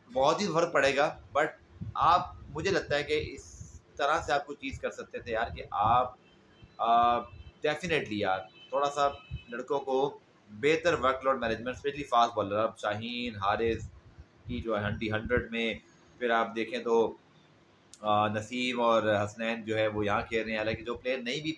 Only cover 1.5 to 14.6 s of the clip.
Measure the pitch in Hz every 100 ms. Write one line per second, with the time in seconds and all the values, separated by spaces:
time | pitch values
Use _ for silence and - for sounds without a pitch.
1.5 | - _ - - 113 151 180 - - -
2.5 | 147 185 165 - 147 143 151 - 139 -
3.5 | - - - _ - 143 160 151 143 147
4.5 | 139 135 - 123 - 110 120 117 110 117
5.5 | 78 - - 110 123 123 - - _ _
6.5 | - - - 113 117 117 120 - - -
7.5 | - 151 151 175 147 104 104 95 95 -
8.5 | - - 135 143 143 139 - - - -
9.5 | 120 - 143 135 131 139 - _ _ -
10.5 | 107 143 160 170 151 127 131 135 123 117
11.5 | 110 123 120 143 143 - 120 117 110 98
12.5 | 104 110 - 107 107 117 120 120 104 98
13.5 | 107 117 110 - - - - - _ -
14.5 | 120